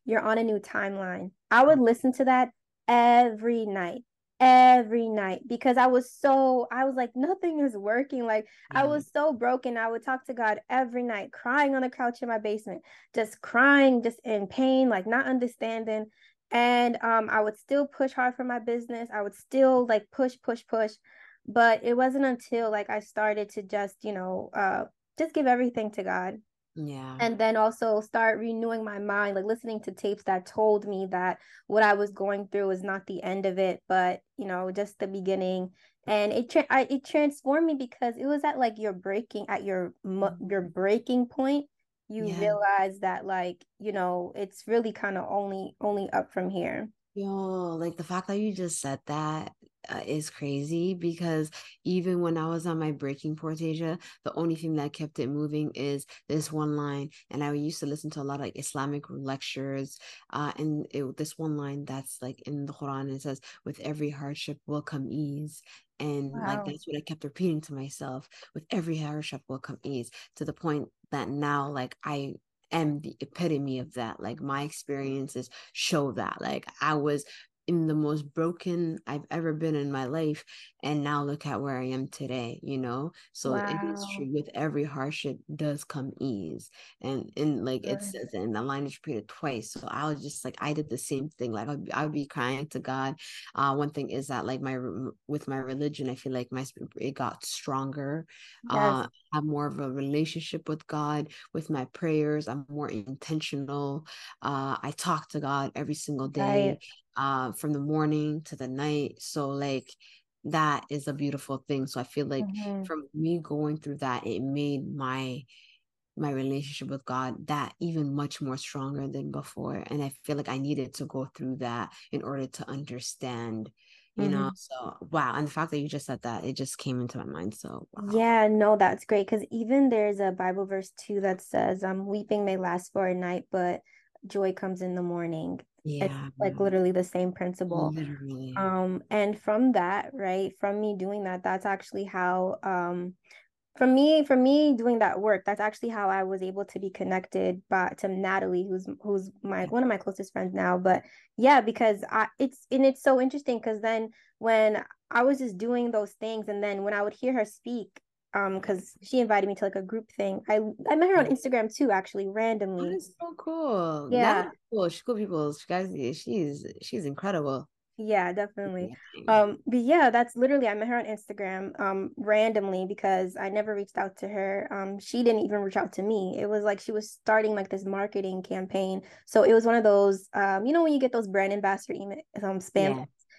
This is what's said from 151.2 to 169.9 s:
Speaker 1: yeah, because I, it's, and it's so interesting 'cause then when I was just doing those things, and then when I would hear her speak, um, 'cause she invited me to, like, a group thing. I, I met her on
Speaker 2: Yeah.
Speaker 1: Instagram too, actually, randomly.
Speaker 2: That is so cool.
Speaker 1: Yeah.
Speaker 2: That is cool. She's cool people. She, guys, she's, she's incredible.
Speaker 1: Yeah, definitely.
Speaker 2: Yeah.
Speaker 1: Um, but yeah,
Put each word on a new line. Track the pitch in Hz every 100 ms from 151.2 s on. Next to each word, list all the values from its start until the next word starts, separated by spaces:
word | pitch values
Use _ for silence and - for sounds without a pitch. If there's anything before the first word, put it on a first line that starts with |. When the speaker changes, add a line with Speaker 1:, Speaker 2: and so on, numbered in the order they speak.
| _ -
Speaker 1:
yeah, | 247 285
because | 214 226 226 202 208
I, | 220 220 -
it's, | 269 - -
and | 262 269
it's | 262
so | - 262
interesting | 262 285 285 233
'cause | 226 220
then | 220 226 220 - _ -
when | 220 226 220 214 - - -
I | -
was | 254 277
just | 254 180
doing | 226 247 240
those | 226 202
things, | - 220 220 214
and | 202
then | 208 196
when | 196
I | 208
would | 202
hear | 208 254
her | 254 214
speak, | - - 240 190 - _ _ _
um, | 202 196 190
'cause | 190 190 - -
she | - 262
invited | 226 208 196
me | 196
to, | 196
like, | 196
a |
group | 190 226 226
thing. | - 202 196 -
I, | 214 214 - -
I | 311
met | 359
her | 370
on | 262
Speaker 2:
Yeah. |
Speaker 1:
Instagram | 262 269 247 220
too, | - 277
actually, | 196 190 202 196
randomly. | 202 226 220 196 185 175
Speaker 2:
That | 381
is | 302 -
so | 339 330
cool. | - 330 311 208 170 156 147
Speaker 1:
Yeah. | 247
Speaker 2:
That | 233 202 180
is | - -
cool. | 226 175
She's | 170
cool | - 226
people. | 208 170 151
She, | 147 -
guys, | 180 190 175 120 151
she's, | - 226 151 143 - -
she's | - 240 151
incredible. | 139 196 185 143 135 143 _ _ -
Speaker 1:
Yeah, | 214 208 180
definitely. | 185 202 - 202 185 180 - - - -
Speaker 2:
Yeah. |
Speaker 1:
Um, | 220 208 - -
but | 247
yeah, | 233